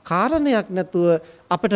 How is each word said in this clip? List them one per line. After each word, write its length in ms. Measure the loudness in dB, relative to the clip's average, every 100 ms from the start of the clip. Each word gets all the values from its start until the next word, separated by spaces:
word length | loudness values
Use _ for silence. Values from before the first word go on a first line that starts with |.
කාරණයක් 680 | -6 -2 0 0 0 0 -2
නැතුව 380 | -4 -4 0 2 2 -2 -16 -6
අපට 260 | -2 0